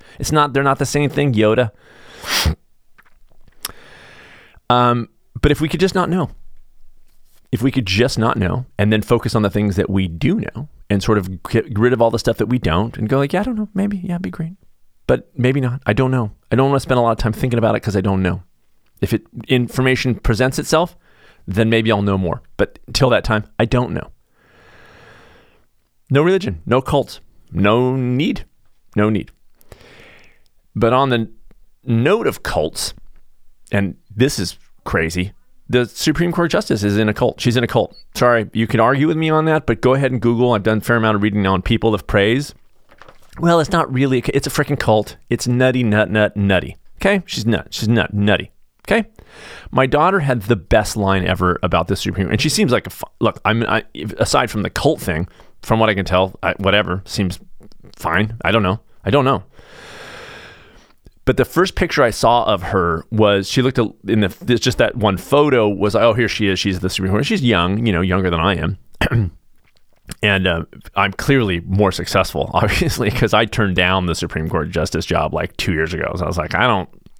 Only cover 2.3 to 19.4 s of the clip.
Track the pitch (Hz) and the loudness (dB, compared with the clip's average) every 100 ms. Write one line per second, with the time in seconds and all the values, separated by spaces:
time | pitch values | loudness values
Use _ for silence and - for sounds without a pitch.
2.3 | - - - _ _ _ - - - - | -2 -2 -4 _ _ _ -20 -20 -20 -20
3.3 | - - - - - - - - - - | -20 -20 -18 -18 -18 -20 -20 -20 -20 -20
4.3 | - - _ - 123 123 120 113 _ _ | -20 -20 _ 0 2 4 2 -2 _ _
5.3 | - 147 143 151 156 185 190 175 180 147 | 0 0 2 -2 0 0 0 -2 -2 -4
6.3 | - - - - - - - - - - | -8 -18 -18 -20 -20 -20 -20 -20 -20 -20
7.3 | - _ 120 131 131 98 95 123 - 113 | -20 _ -2 -2 -2 0 0 0 0 0
8.3 | - 92 92 127 - 104 107 - 120 110 | 0 -2 -2 -6 -2 2 2 2 0 2
9.3 | 113 101 104 104 92 - 98 92 82 147 | 0 0 0 0 0 0 0 -2 -2 -2
10.3 | 214 - - 147 - - 101 107 104 92 | 0 -4 -10 -14 -12 -4 -2 2 0 0
11.3 | 92 - 117 - 104 123 117 117 113 - | -8 -2 -2 0 0 2 4 2 2 0
12.3 | 113 107 123 92 82 113 - 107 135 143 | 0 0 -2 0 0 -2 -4 -2 0 0
13.3 | 180 220 220 214 196 202 202 175 175 185 | -2 -2 -4 -4 -4 -4 -4 -6 -6 -6
14.3 | 180 165 190 - _ - _ - 127 - | -8 -10 -12 -20 _ -20 _ -2 -2 -2
15.3 | - 123 139 127 131 - 107 131 131 107 | -2 0 0 -2 -4 -2 0 0 0 -4
16.3 | - - 117 139 139 - 123 117 110 117 | -8 -2 2 2 0 0 2 2 0 -2
17.3 | 113 131 117 113 110 - 98 98 95 92 | -2 -2 2 2 0 -2 -2 0 0 0
18.3 | 90 - _ _ _ _ _ 98 - - | -2 -8 _ _ _ _ _ -4 -4 -6
19.3 | - | -12